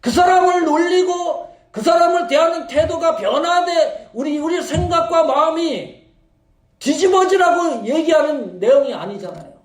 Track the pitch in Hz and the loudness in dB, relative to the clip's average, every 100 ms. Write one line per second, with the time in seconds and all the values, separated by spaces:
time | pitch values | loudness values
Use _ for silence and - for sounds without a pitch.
0 | 254 233 359 370 359 359 320 302 349 359 | 0 2 4 4 4 2 0 0 2 2
1 | 370 349 339 - - - _ - 330 339 | 0 -2 -4 -6 -10 -20 _ -4 0 4
2 | 339 349 - 277 330 330 - 294 320 330 | 4 2 0 2 2 0 -4 -2 -2 0
3 | 330 254 202 269 339 349 349 339 294 - | -2 -2 -2 -2 0 0 0 0 0 -2
4 | - 226 285 294 311 349 - 320 349 339 | -14 -8 -4 -4 -2 -4 -4 -4 0 0
5 | 339 330 311 277 320 320 330 220 - - | 0 0 2 2 0 0 -4 -4 -10 -18
6 | _ _ _ _ _ _ _ _ 254 285 | _ _ _ _ _ _ _ _ -4 0
7 | 370 381 370 381 349 339 339 240 208 311 | 2 2 2 2 2 2 0 -4 -2 -2
8 | 320 311 294 285 202 180 208 277 262 214 | 2 2 2 -4 -8 -4 2 4 2 -6
9 | 175 202 - - - - | -10 -12 -14 -14 -20 -20